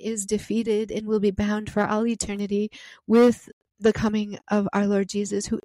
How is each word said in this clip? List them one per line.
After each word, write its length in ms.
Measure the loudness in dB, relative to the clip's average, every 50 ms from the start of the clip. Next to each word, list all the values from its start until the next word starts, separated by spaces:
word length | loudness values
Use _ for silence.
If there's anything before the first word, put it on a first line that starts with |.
is 240 | -6 -6 -6 -6 -4
defeated 640 | -2 -2 -2 -2 -2 -2 -2 0 0 0 0 0 -2
and 160 | -4 -6 -2
will 140 | 0 0 2
be 100 | 2 2
bound 400 | 0 0 0 -2 -2 -2 -4 -4
for 140 | -2 0 0
all 220 | 0 0 0 0 0
eternity 640 | -2 -2 -4 -6 -6 -6 -4 -2 -2 -2 -2 -2 -6 -10 -20 -20 -20 -12 _
with 440 | 4 6 8 8 6 6 2 -4 -18 -20 _ _ _ _ _
the 140 | 0 2 2
coming 460 | 2 0 0 0 -2 -2 -4 -8 -12 -6 -2
of 200 | 0 0 0 0 0
our 140 | 0 0 2
Lord 220 | 2 0 0 -2
Jesus, 360 | -2 -4 -4 -2 -2 -4 -4
who 140 | -4 -6 -6 -6